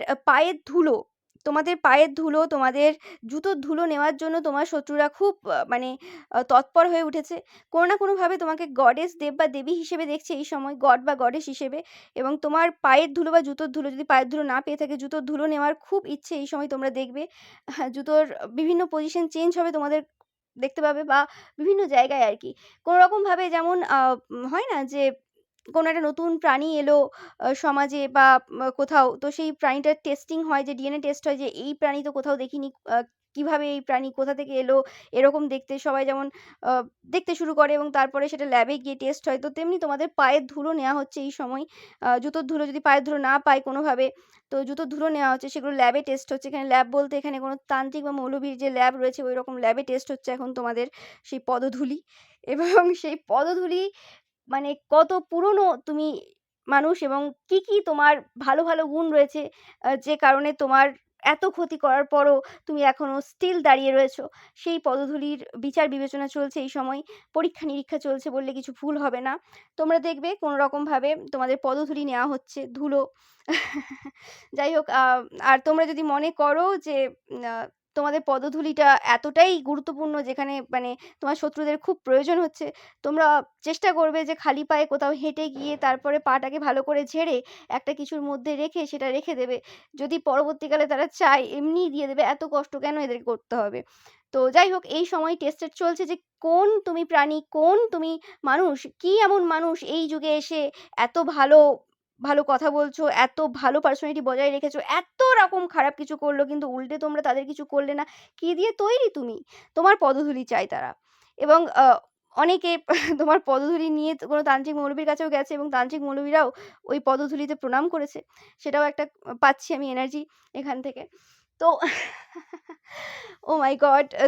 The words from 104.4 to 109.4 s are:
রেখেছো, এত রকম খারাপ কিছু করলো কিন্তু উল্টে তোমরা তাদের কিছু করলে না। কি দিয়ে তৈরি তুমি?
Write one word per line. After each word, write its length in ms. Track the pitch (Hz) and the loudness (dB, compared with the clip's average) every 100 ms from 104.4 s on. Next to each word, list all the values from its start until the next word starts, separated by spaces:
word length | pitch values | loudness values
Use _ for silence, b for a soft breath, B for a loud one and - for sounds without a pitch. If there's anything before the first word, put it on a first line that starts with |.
| 285 | 0
রেখেছো, 280 | 277 285 294 - | 0 -4 -6 -4
এত 320 | 349 349 - 523 494 | -4 -4 0 4 6
রকম 300 | 370 370 349 | 4 2 -2
খারাপ 260 | 311 277 285 | 0 0 -2
কিছু 180 | 294 302 | -8 -4
করলো 280 | 294 285 277 | -2 0 0
কিন্তু 200 | 302 277 | -2 -6
উল্টে 300 | 254 262 302 | -6 -8 -6
তোমরা 240 | 302 294 | -4 -2
তাদের 240 | 294 262 277 | 0 -2 -4
কিছু 180 | 294 294 | -10 -4
করলে 280 | 285 285 | -2 0
না। 100 | 285 302 B B _ | -4 -8 B B _
কি 120 | 330 339 | -4 0
দিয়ে 160 | 427 | 0
তৈরি 360 | 415 415 494 480 | 0 0 2 0
তুমি? 280 | 294 247 220 | -2 -8 -10